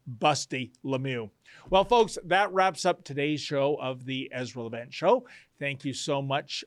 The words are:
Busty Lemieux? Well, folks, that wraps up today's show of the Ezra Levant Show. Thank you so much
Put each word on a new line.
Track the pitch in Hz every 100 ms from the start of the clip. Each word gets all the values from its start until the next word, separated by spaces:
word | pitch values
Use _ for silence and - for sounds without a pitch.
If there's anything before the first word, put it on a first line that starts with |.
| - 113
Busty | 151 143 - 131 123 _
Lemieux? | 135 131 135 123 107 _ _ - -
Well, | 190
folks, | 196 240 220 -
that | 170 180 202
wraps | 185 190 160
up | 185 170
today's | - 143 147 151
show | - 143 139 147
of | 131 127 127
the | 131 131
Ezra | 127 123 127
Levant | 113 117 123
Show. | - 160 254 247 - _ _
Thank | 143 135
you | 143
so | 127 - 139
much | 139 139 143 -